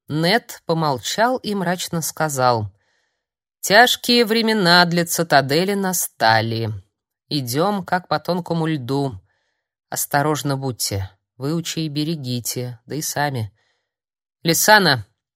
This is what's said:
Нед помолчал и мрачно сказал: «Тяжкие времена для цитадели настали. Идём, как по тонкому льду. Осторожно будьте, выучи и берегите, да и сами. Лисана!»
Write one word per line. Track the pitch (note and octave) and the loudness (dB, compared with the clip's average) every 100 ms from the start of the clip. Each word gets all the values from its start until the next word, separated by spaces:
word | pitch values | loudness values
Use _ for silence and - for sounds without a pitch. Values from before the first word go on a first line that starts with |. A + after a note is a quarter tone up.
| - | -6
Нед | D3+ E3 A3+ - - - | -2 2 2 -2 -10 -4
помолчал | E3 D#3 B2+ - - A#3 B3+ | -2 0 -2 -4 0 0 0
и | A3 | -4
мрачно | G3+ F3 F3+ - E3+ | -4 -2 -4 -4 -6
сказал: | D3+ - D#3 C#3 B2+ A#2 G#2 - _ _ _ _ _ _ _ _ | -6 -4 -4 2 2 2 -2 -10 _ _ _ _ _ _ _ _
«Тяжкие | - G3+ A#3+ - - A#3+ A3 | 4 6 6 4 2 2 4
времена | A3+ A3 A3 F3 F3+ F3 | 2 2 2 4 6 6
для | E3+ E3+ | 2 0
цитадели | - E3+ C#3+ C3+ F#3 F#3+ G3+ | -2 2 2 4 0 0 -2
настали. | F#3+ F3 - - A2+ A2+ A2 A2+ A2 G#2 - _ _ _ _ | -2 -2 -6 0 2 4 2 -4 -6 -8 -14 _ _ _ _
Идём, | D3 B2 C3 F#3 G#3 F3+ | -6 -4 -2 0 -2 -2
как | F3+ F3+ | -4 -2
по | D#3 | -4
тонкому | - F3+ E3+ E3+ D#3+ | -2 -4 -4 -4 -2
льду. | D#3 A#2+ C#3 C#3 G2 - _ _ _ _ _ _ | -4 -2 -2 -2 -6 -16 _ _ _ _ _ _
Осторожно | - - C#3+ D3 D3 C#3+ C3+ | -8 -2 0 0 0 -2 -4
будьте, | C3+ A#2 - G2+ F#2+ _ _ - | -4 -6 -6 -4 -6 _ _ -10
выучи | C3+ E3 D#3+ - | -6 -4 -4 -6
и | D#3+ | -6
берегите, | C#3+ D3+ E3 B2+ B2 A#2 - B2 A#2+ - | -4 -4 -4 -6 -6 -6 -8 -8 -12 -10
да | C3 | -8
и | |
сами. | D#3+ - D3 C3 G#2 - _ _ _ _ _ _ _ _ | -6 -2 -2 -2 -6 -10 _ _ _ _ _ _ _ _
Лисана!» | E3+ E3 - G#3+ F3 B2+ - _ _ | -2 2 6 6 6 2 -2 _ _